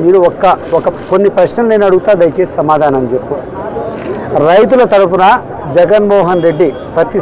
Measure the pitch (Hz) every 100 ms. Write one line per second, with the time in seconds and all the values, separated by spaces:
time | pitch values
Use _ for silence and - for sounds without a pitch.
0 | 165 190 175 - 185 165 - 165 185 175
1 | - 185 202 196 175 - 226 214 202 185
2 | 180 196 170 127 180 - 151 151 147 135
3 | 123 123 - - - - - - - -
4 | - - - 160 151 185 220 254 214 202
5 | 190 180 190 240 - - - 151 175 214
6 | 208 202 175 180 165 151 165 - - 165
7 | 165 208